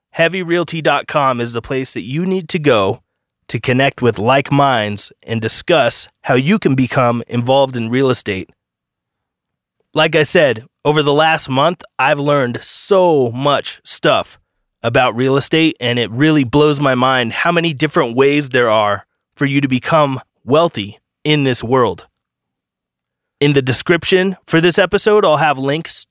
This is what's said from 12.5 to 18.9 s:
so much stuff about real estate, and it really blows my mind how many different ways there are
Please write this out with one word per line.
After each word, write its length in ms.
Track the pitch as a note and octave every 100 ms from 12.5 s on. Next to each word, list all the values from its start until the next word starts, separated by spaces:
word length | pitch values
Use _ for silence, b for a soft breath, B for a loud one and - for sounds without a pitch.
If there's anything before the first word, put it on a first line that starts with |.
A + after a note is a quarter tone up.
| A#2+
so 680 | - - - F#3+ F3+ D#3 B2
much 500 | A#2 C#3+ C3+ - -
stuff 560 | - - D#3+ A#2+ F2 - _ _ _ _
about 340 | A#2 B2 B2+ A2
real 200 | C3 C#3
estate, 360 | - D#3+ D#3+ -
and 180 | B2 A#2+
it 120 | A2
really 340 | A#2 D3+ D#3
blows 360 | B2+ D3 D3+ C#3+
my 140 | C#3+
mind 380 | B2 B2+ C3 A#2
how 180 | - E3+
many 220 | E3+ E3+
different 420 | C3+ D#3 E3+ C3
ways 360 | A#2 C#3 D3 C#3+
there 180 | B2 A#2+
are 380 | G#2+ G#2